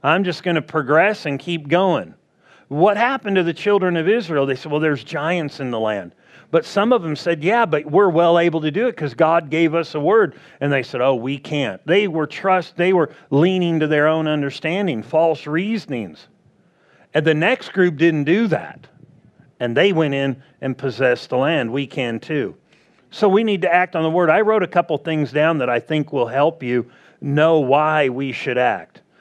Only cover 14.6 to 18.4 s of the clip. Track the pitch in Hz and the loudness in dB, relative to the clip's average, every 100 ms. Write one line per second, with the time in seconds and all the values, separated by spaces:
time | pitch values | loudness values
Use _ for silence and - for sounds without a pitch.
14.6 | 156 180 202 120 107 156 165 156 - 156 | -6 -2 -2 -4 -2 0 2 0 -4 -4
15.6 | 196 220 - 127 98 76 - _ _ _ | -2 -6 -6 -8 -8 -14 -20 _ _ _
16.6 | _ _ _ _ _ 156 156 156 175 254 | _ _ _ _ _ 0 2 2 2 0
17.6 | - - 180 143 170 160 143 190 | -4 0 0 4 2 2 0 0